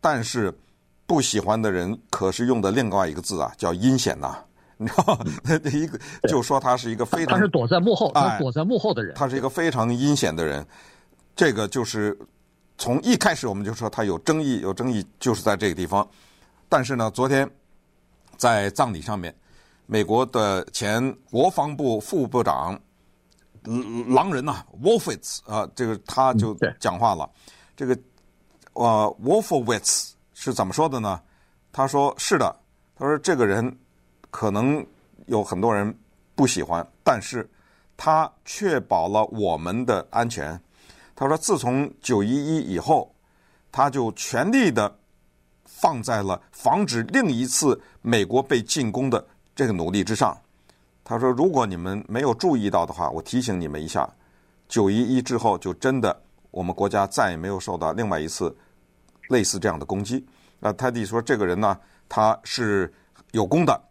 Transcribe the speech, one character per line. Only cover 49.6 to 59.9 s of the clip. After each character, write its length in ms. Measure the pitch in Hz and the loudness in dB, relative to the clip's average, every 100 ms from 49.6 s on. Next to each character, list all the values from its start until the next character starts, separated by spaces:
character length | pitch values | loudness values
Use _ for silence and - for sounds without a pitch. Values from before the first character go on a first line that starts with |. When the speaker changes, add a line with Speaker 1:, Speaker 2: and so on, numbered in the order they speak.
| 127 | -2
Speaker 1:
个 60 | |
努 180 | 95 82 | 0 0
力 140 | 98 | 0
之 100 | 90 110 | 0 0
上。” 220 | 127 - _ _ _ _ _ _ | 0 0 _ _ _ _ _ _
他 140 | - 117 | -8 -2
说 140 | 127 | 0
：“如 180 | 123 175 | 2 2
果 160 | 151 113 | 2 0
你 120 | 90 | -2
们 260 | 90 98 - | -6 -8 -6
没 120 | 110 | -2
有 140 | 139 | 0
注 240 | 117 185 139 | 0 2 2
意 120 | 101 | 2
到 160 | 90 82 | 0 0
的 80 | |
话， 160 | 82 82 | -2 -4
我 120 | 73 | -4
提 200 | - 123 | -4 -4
醒 180 | 123 92 | -2 -4
你 80 | 80 | -4
们 140 | 73 | -6
一 60 | 78 | -6
下， 220 | 92 69 _ _ _ _ _ _ | -4 -4 _ _ _ _ _ _
九 220 | - 98 | 2 2
一 120 | 107 | 2
一 200 | 120 127 | 2 0
之 160 | 123 120 | 0 0
后 200 | 110 92 | 0 0
就 160 | 95 90 | -4 -2
真 260 | 131 131 | -2 0
的 200 | 110 - _ _ _ | 0 -2 _ _ _
我 100 | - | -8
们 140 | 90 90 | -6 -2
国 140 | 101 | 0
家 180 | 107 98 | 2 0
再 240 | - 104 | 2 0
也 60 | 82 | 0
没 100 | 90 | -6
有 100 | 95 | -6
受 200 | - 87 | -6 -4
到 160 | 80 | -2
另 160 | 82 110 | -2 -2
外 100 | 85 | -2
一 80 | 78 | -4
次 260 | - 87 - _ _ _ _ _ _ - | -4 -4 -6 _ _ _ _ _ _ 0
类 120 | 127 | 2
似 160 | 95 98 | 2 0
这 120 | 98 | -2
样 100 | 80 | -4
的 60 | |
攻 180 | 71 | -6